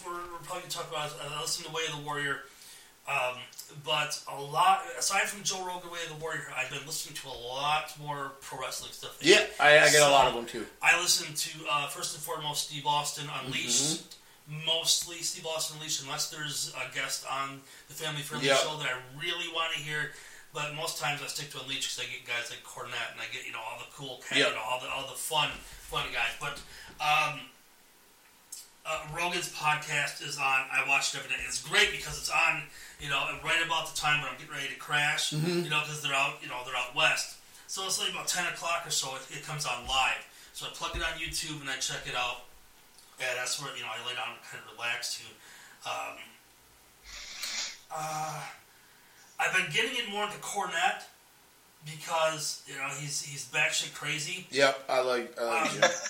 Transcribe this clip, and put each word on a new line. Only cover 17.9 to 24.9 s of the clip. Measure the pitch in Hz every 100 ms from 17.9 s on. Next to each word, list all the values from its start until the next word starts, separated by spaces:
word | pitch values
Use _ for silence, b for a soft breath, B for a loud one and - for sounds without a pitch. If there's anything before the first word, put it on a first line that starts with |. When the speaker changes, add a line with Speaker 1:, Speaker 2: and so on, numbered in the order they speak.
Speaker 1:
Family | 143 156 151
Friendly | 139 120 139
Speaker 2:
Yep. | 135
Speaker 1:
Show | - 147
that | 139
I | 127 131 139
really | 175 175 170
wanna | 160 160 147
hear. | 147 151 151 B B B B
But | 151 147
most | 151 160 -
times | 147 143
I | 135
stick | - 147
to | 131
Unleashed | 131 131 - 123
'cause |
I | 120
get | 127 123
guys | 123 120
like | 123
Cornette | - 131 123 120 113
and | -
I | -
get, | 127 123
you |
know, | 117
all | 113 -
the | -
cool, | - 139 - -
Speaker 2:
Yep. | 131 127
Speaker 1:
you |
know, | 113
all | 113 127
the, | 135